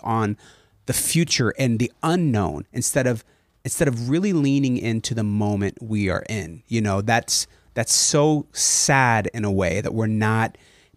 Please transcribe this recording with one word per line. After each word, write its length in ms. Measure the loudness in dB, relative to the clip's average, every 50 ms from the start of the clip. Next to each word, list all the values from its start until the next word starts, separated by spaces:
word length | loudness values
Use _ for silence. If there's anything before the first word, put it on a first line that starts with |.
| -4
on 320 | -2 0 0 0 0 -2 -4 -10 -18 -20 _ _ _ _ _ _
the 60 | -6 -4
future 600 | -2 -2 0 2 2 2 2 0 0 0 0 0 0
and 200 | 0 0 0 0
the 100 | 0 -2 -4 _ -2
unknown 640 | 0 0 2 2 2 2 2 0 0 -2 -6 -10 -8 -8
instead 340 | -6 -4 -2 0 0 0 0
of, 160 | 0 -2 -6 _ _ _ _ _ _ _ -10
instead 220 | -8 -4 -2 0 0
of 200 | 0 -2 -2 -2
really 240 | 0 0 0 0 2
leaning 440 | 2 2 2 2 2 2 0 0 0
into 360 | -2 -2 -2 -2 -2 -4 -4
the 80 | -2 -2
moment 540 | 0 0 0 0 0 0 0 -2 -2 -4 -6 -8
we 260 | -4 -2 -2 0 0
are 160 | -2 -2 -4 -6
in. 340 | -6 -6 -8 -8 -12 -16 -8 -4
You 120 | -2 0
know, 200 | 0 0 0 0
that's, 460 | 0 2 0 0 0 0 -2 -2 -4 -6 _ _ _ _ _
that's 180 | -4 -2 0 2
so 520 | 2 2 2 2 4 4 4 2 2 -2 -4 -4
sad 760 | -2 -2 0 2 2 2 2 4 4 4 4 4 2 0 -2 -4
in 100 | -4 -2
a 60 | 0 0
way 280 | 2 2 0 0 -2
that 140 | -4 -4 -2
we're 120 | -2 0 0
not 480 | 0 0 2 2 2 0 0 -2 -4 -10 _ _ _ _ _ _ _